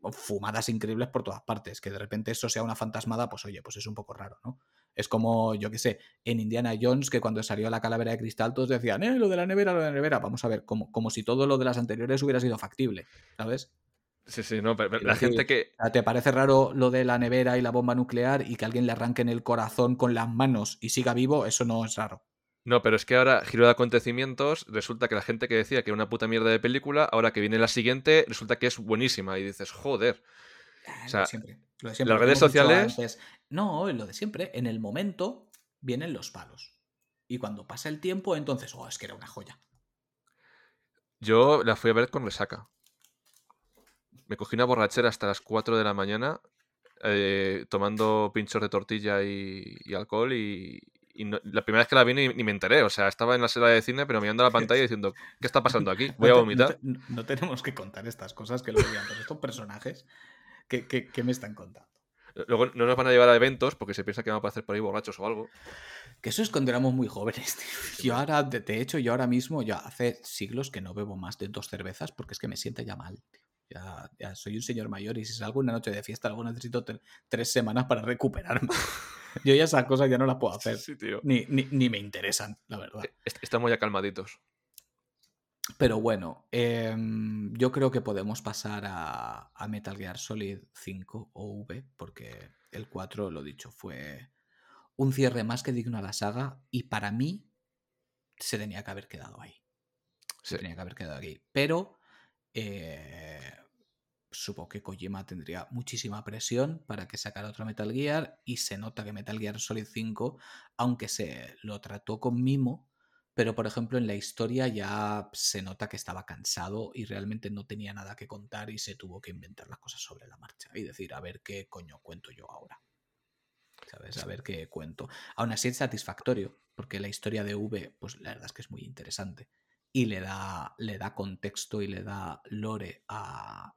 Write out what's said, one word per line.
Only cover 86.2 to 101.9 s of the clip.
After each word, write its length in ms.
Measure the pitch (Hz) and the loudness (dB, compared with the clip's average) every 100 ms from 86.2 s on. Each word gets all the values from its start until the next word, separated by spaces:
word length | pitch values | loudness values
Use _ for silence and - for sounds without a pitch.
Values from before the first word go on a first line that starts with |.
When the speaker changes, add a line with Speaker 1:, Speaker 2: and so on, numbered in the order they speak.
| 85 - _ | -4 -12 _
Speaker 1:
em, 1000 | 120 120 117 113 113 113 110 110 107 104 113 | -2 0 0 -4 -4 -4 -4 -4 -6 -6 0
yo 160 | 127 | 0
creo 200 | 131 135 | 2 2
que 100 | 123 | 0
podemos 400 | 110 101 101 107 | -2 -4 -4 -6
pasar 440 | - 107 104 104 101 | -8 -8 -8 -8 -8
a, 640 | 92 78 62 58 55 - | -8 -8 -8 -10 -12 -16
a 140 | - 107 | -14 -10
Metal 280 | 107 104 98 | -8 -10 -12
Gear 220 | 98 90 | -12 -12
Solid 460 | - 107 98 98 - | -10 -8 -8 -10 -16
cinco 560 | - - 95 92 110 - | -18 -14 -14 -14 -16 -16
o 120 | - 104 101 | -16 -14 -14
V, 240 | 104 110 135 _ | -14 -16 -18 _
porque 540 | - - 57 57 - _ _ | -20 -18 -20 -20 -20 _ _
el 180 | - 110 | -16 -14
cuatro, 400 | - 185 - 98 | -12 -10 -8 -8
lo 140 | 78 | -8
dicho, 280 | 71 69 - | -12 -16 -20
fue 600 | - 98 65 73 69 131 _ _ _ _ - _ - | -18 -16 -14 -14 -16 -20 _ _ _ _ -20 _ -4
un 180 | 135 | -2
cierre 300 | 131 131 120 | 2 0 0
más 180 | 110 120 | -4 -4
que 100 | - | -4
digno 260 | 123 117 117 | -4 -6 -8
a 20 | |
la 100 | 98 | -8
saga 500 | 104 104 117 135 135 _ | -6 -4 -4 -8 -10 _
y 120 | 127 - | -8 -6
para 220 | 107 101 | -6 -4
mí 400 | 110 143 196 - _ _ _ _ _ _ _ _ _ | -2 -2 -4 -12 _ _ _ _ _ _ _ _ _
se 220 | - 107 | -8 -6
tenía 260 | 107 98 | -6 -10
que 60 | 104 | -12
haber 180 | 98 - | -14 -14
quedado 320 | - - - | -18 -20 -20
ahí. 220 | - _ _ _ _ _ _ _ - - | -20 _ _ _ _ _ _ _ -20 -16
Se 140 | - - | -10 -10
Speaker 2:
Sí. 20 | |
Speaker 1:
tenía 160 | 92 | -10
que 80 | 82 | -12
haber 140 | 90 - | -16 -14
quedado 220 | 80 71 | -12 -12
aquí. 280 | 78 76 _ | -14 -16 _
Pero, 480 | - 143 165 196 | -2 0 0 -4